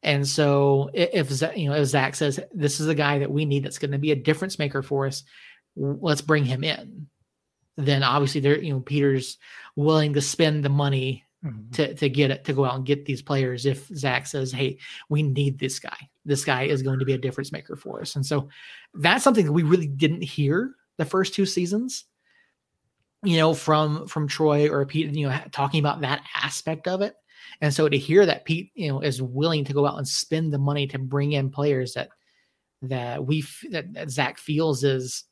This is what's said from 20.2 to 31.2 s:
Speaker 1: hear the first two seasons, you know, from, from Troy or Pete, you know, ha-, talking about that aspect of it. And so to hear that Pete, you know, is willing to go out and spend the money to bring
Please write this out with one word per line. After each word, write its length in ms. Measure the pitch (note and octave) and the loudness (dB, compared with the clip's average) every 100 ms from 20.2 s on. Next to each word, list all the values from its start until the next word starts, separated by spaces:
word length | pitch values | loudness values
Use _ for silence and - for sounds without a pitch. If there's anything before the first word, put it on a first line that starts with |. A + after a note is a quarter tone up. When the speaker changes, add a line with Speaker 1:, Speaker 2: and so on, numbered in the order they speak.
Speaker 1:
hear 520 | E3+ - C#3+ E3 B3+ - _ _ | -6 -2 0 2 -2 -8 _ _
the 80 | |
first 300 | D3+ F#3+ F#3+ | -2 0 0
two 120 | - F#3+ | 0 0
seasons, 600 | F#3 F3 G#3 B3+ - - _ _ _ _ _ _ _ _ _ _ _ | 0 0 -2 -2 -8 -14 _ _ _ _ _ _ _ _ _ _ _
you 140 | G3+ E3 | 0 4
know, 180 | D#3+ | 4
from, 540 | D#3+ - D#3 D3+ D3+ - | 4 4 4 4 0 -4
from 180 | - D3 | -4 -4
Troy 420 | - D#3 D3 D3 | 2 4 6 4
or 160 | C#3+ | 2
Pete, 300 | C#3 D3+ D3+ | 0 -2 -2
you 140 | D3 C#3+ | -2 -2
know, 40 | |
ha-, 120 | C3+ - | -2 -6
talking 260 | - C#3 D#3+ | -4 0 2
about 220 | D3 C#3+ | 0 0
that 240 | C3+ D3 - | -2 -4 -6
aspect 540 | - C#3 - - D#3+ - | -6 -4 -4 -6 -6 -4
of 140 | F#3 | -2
it. 120 | G3+ - _ _ - - | -4 -6 _ _ -20 -2
And 120 | D3+ | 0
so 160 | C#3 D#3 | 4 4
to 80 | C#3+ | 2
hear 300 | C3+ E3+ F#3+ | 4 6 6
that 180 | C#3+ | 4
Pete, 280 | - E3 F#3+ | 0 -4 -4
you 140 | - D#3+ | -6 -4
know, 120 | C#3 | -2
is 220 | D3 B2 | -2 -2
willing 420 | B2+ B2+ D#3+ D#3+ C#3 | -4 -2 0 0 0
to 60 | |
go 140 | C#3 C#3+ | 0 0
out 120 | - | 0
and 100 | C3+ | -6
spend 440 | - - D#3+ D#3+ | -4 -2 -2 -2
the 60 | C#3+ | 0
money 300 | C#3 C#3+ C#3 | 0 0 -2
to 100 | C#3 | -4
bring 360 | C3 C#3 | -4 -2